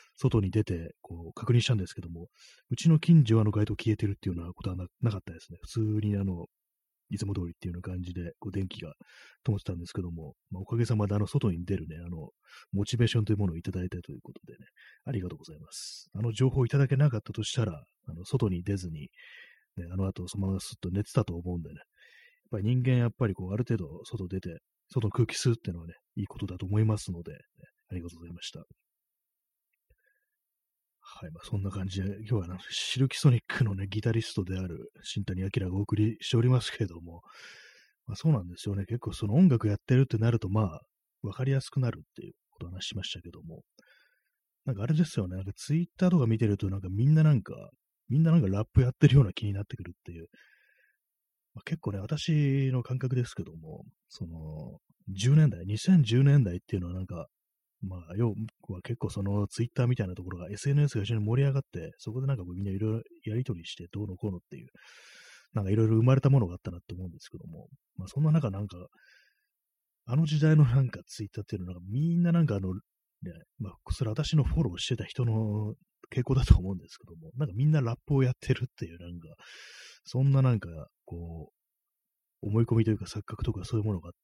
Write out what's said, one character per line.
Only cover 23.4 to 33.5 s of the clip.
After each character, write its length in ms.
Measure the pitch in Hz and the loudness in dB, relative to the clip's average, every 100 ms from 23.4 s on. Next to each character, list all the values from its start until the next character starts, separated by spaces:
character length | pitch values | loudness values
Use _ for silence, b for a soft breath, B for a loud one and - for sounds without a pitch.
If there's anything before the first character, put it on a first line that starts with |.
| 92 | -4
う、 60 | |
あ 40 | 107 | -2
る 80 | 123 | 0
程 100 | 113 | -2
度 260 | 78 85 - | -4 -14 -10
外 220 | - 90 | -8 -6
出 120 | 92 | -6
て、 200 | 90 80 _ _ _ | -6 -10 _ _ _
外 180 | 127 107 | -2 0
の 40 | |
空 140 | - 113 | 2 0
気 100 | - | 2
吸 160 | 127 | 0
う 20 | |
っ 20 | 117 | 0
て 120 | - | -2
い 40 | |
う 20 | 85 | -8
の 60 | |
は 60 | 82 | -10
ね、 60 | - _ - | -18 _ -8
い 80 | |
い 40 | 101 | -8
こ 120 | - | -8
と 60 | 95 | -10
だ 120 | 90 | -8
と 80 | 92 | 0
思 140 | 104 | 2
い 60 | 110 | 2
ま 120 | 107 | 0
す 140 | - | -4
の 100 | 85 | -10
で、 100 | 85 | -12
ね、 40 | - _ _ _ _ - | -16 _ _ _ _ -12
あ 40 | 92 | -10
り 60 | |
が 80 | 85 | -10
と 60 | 85 | -14
う 40 | |
ご 60 | 85 | -16
ざ 60 | |
い 20 | |
ま 80 | 85 | -14
し 100 | - | -14
た。 80 | 80 - _ _ _ _ _ _ _ _ _ _ _ _ _ _ _ _ _ _ _ _ _ _ _ | -16 -20 _ _ _ _ _ _ _ _ _ _ _ _ _ _ _ _ _ _ _ _ _ _ _
は 260 | - - 170 | -20 -18 -16
い、 40 | |
ま 80 | 165 | -16
あ 40 | - | -6
そ 120 | 104 | -4
ん 60 | |
な 80 | 95 | -4
感 160 | 98 92 | -4 -4
じ 140 | 95 | -2
で、 160 | 95 101 | -4 -4
今 80 | 107 | -2
日 60 | |
は 120 | 110 87 | -2 -2
あ 20 | |
の、 100 | 90 - | -10 -10
シ 300 | - - 123 | -8 -4 0
ル 80 | 135 | 0
キ 100 | - | 4
ソ 120 | 147 | 4
ニ 100 | 117 | 4
ッ 20 | |
ク 160 | - | 2